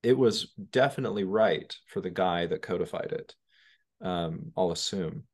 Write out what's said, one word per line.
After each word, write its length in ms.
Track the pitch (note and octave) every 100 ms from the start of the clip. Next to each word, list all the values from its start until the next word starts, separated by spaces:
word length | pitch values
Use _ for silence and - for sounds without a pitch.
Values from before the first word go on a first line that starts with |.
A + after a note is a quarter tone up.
it 160 | A#2+ B2+
was 360 | B2 G#2+ - - G2
definitely 540 | C3 C#3+ C#3+ A#2+ G2+ F#2
right 500 | G#2+ G#2+ D#2 - - _
for 140 | -
the 80 | F#2
guy 380 | F2 F#2 E2+ E2+
that 140 | F2+
codified 500 | - F2+ E2+ - -
it, 240 | - - - _ _ _ _ _ _
um, 500 | F#2 F2+ E2 E2+ D#2+ -
I'll 160 | F#2
assume. 520 | E2 - G2 F2 - -